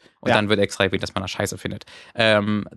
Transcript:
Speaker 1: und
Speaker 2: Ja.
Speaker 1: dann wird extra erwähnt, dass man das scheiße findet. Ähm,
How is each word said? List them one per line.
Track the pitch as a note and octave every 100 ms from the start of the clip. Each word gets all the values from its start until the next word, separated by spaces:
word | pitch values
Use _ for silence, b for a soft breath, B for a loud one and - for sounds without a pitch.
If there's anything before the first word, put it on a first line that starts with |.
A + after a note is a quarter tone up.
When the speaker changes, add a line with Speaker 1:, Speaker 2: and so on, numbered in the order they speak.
| b b
Speaker 1:
und | B2+
Speaker 2:
Ja. | A#2
Speaker 1:
dann | G#2
wird | G2+
extra | G2+ -
erwähnt, | F#2+ F#2+
dass | G2 G2
man |
das | F#2+
scheiße | - G2+ -
findet. | G2 G2+ - B B
Ähm, | - A2 G#2+ G#2 G#2 -